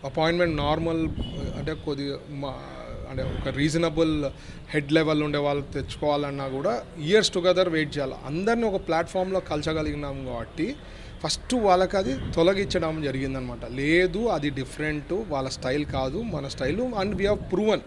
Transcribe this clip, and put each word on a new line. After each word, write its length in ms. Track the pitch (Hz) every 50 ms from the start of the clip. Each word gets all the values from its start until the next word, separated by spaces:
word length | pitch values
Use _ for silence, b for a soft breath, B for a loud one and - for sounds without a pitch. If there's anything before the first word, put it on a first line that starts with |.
| -
అపాయింట్‌మెంట్ 540 | 139 131 165 160 160 170 175 175 170 160
నార్మల్, 520 | 147 143 147 156 165 170 165 165 165 160 156 - - - - - - - - -
అంటే 160 | - 147 156 156
కొద్దిగా 460 | 156 - 160 143 139 143 139 139 135 143 143
మా, 300 | 147 139 139 139 131 131 139 139 131 123 - - - - - -
అంటే 140 | - 131 131
ఒక 240 | 151 - - -
రీజనబుల్ 800 | 139 123 131 147 160 147 165 170 165 151 160 165 160 156 151 143 135 - B B B B B B - -
హెడ్ 180 | 151 143 135
లెవెల్ 320 | 151 160 160 156 156 151 151
ఉండే 140 | 147 147
వాళ్ళు 360 | 147 143 143 143 143 139 - -
తెచ్చుకోవాలన్నా 760 | 143 131 - - - - 147 147 147 147 143 139 139 139
కూడా 380 | 135 131 135 139 202 233 233 - - - 165
ఇయర్స్ 340 | 147 151 196 220 208 - -
టుగెదర్ 360 | 185 170 185 180 175 185 175
వెయిట్ 280 | 160 160 156 143 120
చేయాలి. 160 | 147 139 127 131 127 113
అందరినీ 380 | 131 143 165 196 220 233 240 233
ఒక 240 | 220 190 190 -
ప్లాట్‌ఫామ్‌లో 520 | - 160 165 170 165 - 185 185 190 190 185
కలచగలిగినాం 840 | 175 - 160 151 147 160 160 160 156 151 147 147 147 143 139 135 135
కాబట్టి 500 | 127 120 117 113 110 - - 156 220 285 285 B B B B B B B B -
ఫస్ట్ 300 | - - - - - 254
వాళ్ళకి 440 | 247 214 196 180 180 190 180 -
అది 340 | 196 190 233 269 262 - - -
తొలగించడం 680 | - 247 180 196 208 202 180 - 180 165 160 160 156 147
జరిగిందనమాట. 640 | 139 131 135 135 135 135 135 127 123 120 113 113 113
లేదు, 480 | 123 131 139 147 165 175 185 180 165 208
అది 300 | 233 233 185 156 147 147
డిఫరెంట్, 640 | 139 139 131 - - - 147 151 151 151 139 - 170
వాళ్ళ 360 | 202 226 185 147 135 131 131
స్టైల్ 360 | - - - 131 131 147 147
కాదు, 320 | 123 127 135 131 131 131 196
మన 260 | 233 226 175 147 139
స్టైల్, 340 | 135 - - 135 131 160 208
and 320 | 247 254 233 202 190 208 208
we 120 | 180 196 202
have 100 | 208 202 - - -
proven. 260 | - 214 220 202 143 -